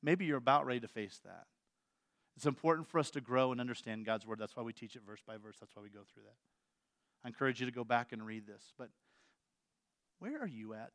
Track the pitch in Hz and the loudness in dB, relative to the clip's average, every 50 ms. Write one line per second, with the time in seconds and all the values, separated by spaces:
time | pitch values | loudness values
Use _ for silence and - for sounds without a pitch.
0 | - 147 170 180 196 156 143 131 120 135 139 147 143 127 123 123 113 107 - 113 | 4 4 4 6 4 2 2 4 8 8 8 8 6 4 0 -2 -2 -4 -6 -6
1 | 104 95 - - - 95 92 85 - - _ _ _ _ _ _ _ _ _ _ | -6 -6 -8 -14 -18 -18 -18 -18 -20 -20 _ _ _ _ _ _ _ _ _ _
2 | _ _ _ _ _ _ _ - - 147 131 - - 160 165 160 160 - - 165 | _ _ _ _ _ _ _ 0 0 0 0 4 4 4 4 4 0 0 2 2
3 | 143 - - 147 123 120 127 127 131 127 127 123 123 123 120 - - 113 110 110 | 2 2 -2 -8 -4 2 4 4 4 4 2 0 -2 -4 -4 -6 -6 -8 -8 -4
4 | 110 110 110 107 98 110 110 107 107 101 - 127 117 117 113 - 120 104 - 120 | -2 0 -2 -2 -2 -6 -6 -6 -6 -8 -8 -8 -8 -8 -10 -10 -14 -14 -14 -18
5 | 104 101 107 - - 110 110 107 104 107 104 - 107 - _ 104 104 104 101 104 | -18 -18 -18 -18 -16 -16 -16 -16 -16 -18 -20 -20 -20 -20 _ -18 -18 -18 -18 -20
6 | 98 - _ 104 104 104 - _ _ _ _ _ _ _ _ _ _ _ _ _ | -20 -20 _ -20 -20 -20 -20 _ _ _ _ _ _ _ _ _ _ _ _ _
7 | _ _ _ _ - 123 113 - 139 131 123 113 127 123 120 123 120 110 123 117 | _ _ _ _ -12 -12 -4 0 0 0 2 0 -4 -4 -4 -6 0 2 2 2
8 | 120 - 123 110 110 110 110 110 104 104 101 95 - - _ - 127 113 _ _ | 2 -2 -8 -10 -8 -10 -10 -10 -12 -14 -18 -20 -20 -20 _ -18 -18 -18 _ _
9 | _ _ _ _ _ _ _ _ _ _ _ _ _ _ _ _ _ _ _ _ | _ _ _ _ _ _ _ _ _ _ _ _ _ _ _ _ _ _ _ _
10 | _ _ _ _ 180 226 294 302 262 185 123 110 110 110 110 107 113 - | _ _ _ _ -10 -8 -6 -6 -6 -6 -6 -8 -10 -10 -10 -10 -12 -14